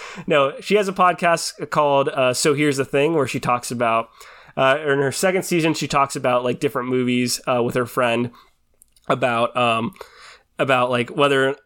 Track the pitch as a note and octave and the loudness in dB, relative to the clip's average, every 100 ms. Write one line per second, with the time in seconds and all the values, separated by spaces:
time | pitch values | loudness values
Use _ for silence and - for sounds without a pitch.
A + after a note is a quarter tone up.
0 | - - E3+ D3+ C#3 D#3 - G3+ F#3+ F#3+ | -18 -12 0 2 2 -2 0 0 0 2
1 | F3+ F3 F3 E3 - - D3 D#3 D3 C#3 | 2 2 0 0 -2 -10 -4 0 2 2
2 | C#3 D3 B2+ B2 D#3+ D3 D3 C3+ C3 C#3+ | 2 0 0 2 0 2 2 0 -2 0
3 | D3 D#3+ B2 C3 C3 B2 - A#2+ A#2 A2+ | 2 0 -2 -2 -2 -2 -4 -2 0 0
4 | A2+ - - - - - C3+ C#3+ D3+ C#3 | -2 -10 -20 -20 -10 0 2 2 0 0
5 | C#3 B2 F#3+ F#3 - F3 D#3+ D3+ D3 D3 | 0 -2 -2 -2 0 0 0 -2 -2 0
6 | C3+ C#3+ C3 B2 B2 A#2+ C#3 C3 B2 B2+ | 0 -2 -2 0 -2 -2 -4 -4 -2 -2
7 | B2 B2 B2 - - B2+ A#2+ B2+ A#2+ - | 0 0 -2 -4 -2 -2 0 -2 -4 0
8 | B2 A#2 A#2+ - _ _ _ _ _ _ | 0 0 -4 -8 _ _ _ _ _ _
9 | - C3 B2+ A#2 A#2+ B2 A#2+ A2+ A#2 - | -4 -2 0 0 -2 0 0 0 -4 -8
10 | - - - - _ - C3+ B2+ B2 B2 | -18 -20 -20 -20 _ -4 2 2 2 0
11 | A#2+ D3+ C#3+ C3+ C3+ C#3 | -2 0 2 4 2 -2